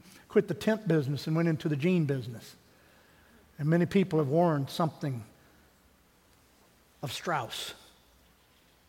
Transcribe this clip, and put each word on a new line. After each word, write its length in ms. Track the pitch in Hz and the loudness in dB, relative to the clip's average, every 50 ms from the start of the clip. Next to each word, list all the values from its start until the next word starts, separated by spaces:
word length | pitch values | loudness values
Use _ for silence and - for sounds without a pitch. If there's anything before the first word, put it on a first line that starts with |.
| - - - - - | -20 -20 -20 -20 -6
quit 220 | - - - - - | 0 2 2 2 2
the 40 | 160 | -2
tent 320 | - - 214 220 214 - | -4 -2 -2 -2 0 0
business 420 | 170 165 156 131 135 147 127 - | 0 2 2 2 0 -2 -4 -2
and 80 | 160 160 | -2 0
went 120 | 165 170 | 0 2
into 220 | 170 156 - - 165 | 0 0 0 -2 -2
the 80 | 156 | -2
jean 260 | 135 147 185 185 175 156 | 0 0 2 2 2 2
business. 520 | 139 139 131 110 120 117 104 - - - - _ _ _ _ _ - - - _ _ - - _ _ - - - _ _ | 0 -2 -4 -6 -8 -12 -14 -16 -20 -20 -20 _ _ _ _ _ -20 -20 -20 _ _ -20 -20 _ _ -20 -20 -20 _ _
And 120 | - 143 156 | -4 0 2
many 160 | 165 175 175 | 4 4 4
people 340 | - - 202 180 185 156 156 | 4 4 2 2 2 2 0
have 80 | 147 | 2
worn 400 | 131 147 170 180 170 151 143 135 | 2 4 4 4 4 2 0 -2
something 560 | - - - 170 156 - - - 139 131 117 104 - - - - - _ _ _ _ _ _ _ _ _ _ _ _ _ _ _ _ _ _ _ _ _ _ _ _ _ _ _ _ _ _ | -4 -2 -2 -2 -2 -2 -4 -6 -6 -6 -6 -10 -14 -20 -20 -20 -20 _ _ _ _ _ _ _ _ _ _ _ _ _ _ _ _ _ _ _ _ _ _ _ _ _ _ _ _ _ _
of 120 | 147 131 - | -10 -10 -10
Strauss. 600 | - - - 160 139 113 - - - - - - - - - - _ _ _ _ _ _ _ _ _ _ _ _ _ _ _ _ _ _ | -6 -4 -2 -2 -2 -2 -6 -8 -10 -10 -10 -12 -16 -20 -20 -20 _ _ _ _ _ _ _ _ _ _ _ _ _ _ _ _ _ _